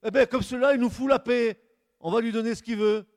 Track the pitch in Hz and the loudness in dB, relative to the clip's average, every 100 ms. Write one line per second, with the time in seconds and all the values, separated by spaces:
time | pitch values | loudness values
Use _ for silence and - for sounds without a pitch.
0 | 220 226 240 254 208 254 269 277 240 - | -2 2 2 0 -4 0 2 2 0 -2
1 | 262 262 254 247 233 196 _ _ _ _ | 0 0 2 0 0 -4 _ _ _ _
2 | 165 214 233 226 226 226 - 220 214 214 | -4 -2 0 -2 -4 -6 -6 -2 0 0
3 | 196 | -4